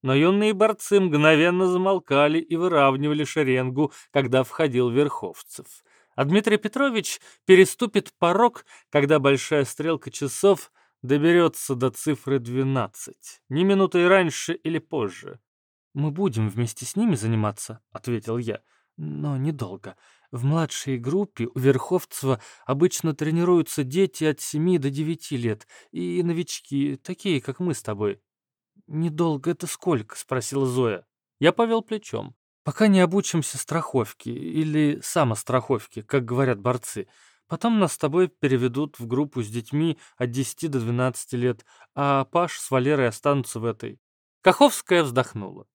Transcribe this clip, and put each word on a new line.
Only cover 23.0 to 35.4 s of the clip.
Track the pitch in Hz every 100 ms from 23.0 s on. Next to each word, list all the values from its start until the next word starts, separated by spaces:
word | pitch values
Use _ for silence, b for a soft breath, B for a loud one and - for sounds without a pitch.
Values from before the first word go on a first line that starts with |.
| 165
тренируются | 139 151 165 175 175 160 -
дети | 127 160 190 -
от | 156 147
семи | - 151 170 175
до | 139
девяти | 139 156 165 - 147
лет | 120 104 - B B
и | 170 180 175
новички, | 175 165 175 - _ 139 143 135
такие, | - 185 202 147
как | - 127
мы | 180 139
с |
тобой». | - 101 104 98 _ _ _ _ _ _ _
«Недолго | 156 165 151 170 147 156
это | 165 165
сколько?» | - 180 139 107 -
спросила | - 131 117 139 131
Зоя. | 123 120 92 _ _ _ _
Я | 156
повёл | 226 233 226
плечом. | 220 214 - 113 104 _ _ _
«Пока | - - 214
не | 190
обучимся | 180 190 - 170 - -
страховке | - 165 - 131 110 - 120
или | 120 82 151 156 151 147 147
самостраховке, | - 175 131 110